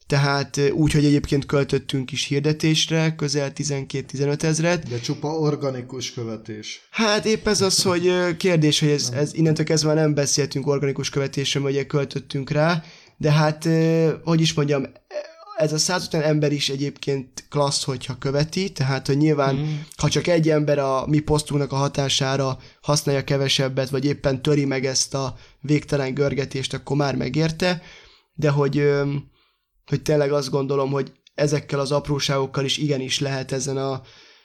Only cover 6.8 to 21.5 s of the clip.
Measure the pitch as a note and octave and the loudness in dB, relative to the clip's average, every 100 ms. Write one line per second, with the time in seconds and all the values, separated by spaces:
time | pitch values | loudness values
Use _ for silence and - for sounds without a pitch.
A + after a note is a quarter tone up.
6.8 | _ - A3 G#3 F3+ G#3+ A3 G3+ F#3+ - | _ -2 0 0 2 0 0 2 2 2
7.8 | G3 F3 F3+ F3+ F3+ E3+ F#3+ E3+ D3+ C#3+ | 0 2 2 2 2 0 2 4 4 4
8.8 | D3+ D3 B2 B2+ D3 E3 D#3+ D3+ D#3 D#3+ | 2 2 0 -2 -2 2 2 2 2 2
9.8 | D3+ D3+ D#3 C#3+ C#3 - C3+ C#3+ C#3 C#3 | 2 2 2 2 0 0 0 -2 0 0
10.8 | C#3 C#3 C3+ C#3+ C3+ C#3+ C3+ C#3+ C#3 C#3 | 0 -2 -4 -2 -2 -2 -2 -2 0 -2
11.8 | C3 D3 C#3 C#3+ - C#3+ C3 D3+ D#3 E3+ | -2 -2 -2 -6 -8 -6 -2 0 2 0
12.8 | - - - - D3+ D3+ D3+ D#3 E3 D#3+ | -4 -16 -20 -2 2 4 4 2 0 2
13.8 | D#3+ E3 D#3+ - - E3 D#3+ D3+ D3 C#3+ | 4 4 2 0 0 2 2 2 0 0
14.8 | B2+ - - - - - - - D#3 D3+ | -2 -10 -14 -12 -12 -14 -12 -2 0 0
15.8 | E3+ F3+ E3+ E3 D3+ D3+ D3 C#3+ C#3+ C#3 | 0 -2 -2 -2 2 2 2 0 -2 -4
16.8 | C#3+ - - C#3 B2+ - - D3 C#3 - | -6 -6 -4 -4 -4 -14 -6 -2 0 0
17.8 | - B2+ - B2+ C#3 C#3+ D3+ F#3+ G3 - | -4 -6 -8 -6 -2 0 0 -2 -4 -2
18.8 | C3+ C3+ C3 C#3 D#3 D3 C3+ C#3 D3+ D3+ | -2 -2 0 2 4 4 2 0 -2 -4
19.8 | D#3 - D3+ D3 E3+ E3+ D#3+ D3+ D3 C#3+ | -8 -2 0 0 2 4 4 4 2 2
20.8 | C3+ C3+ C3+ D3+ D3+ D3+ - | 2 0 0 0 2 0 0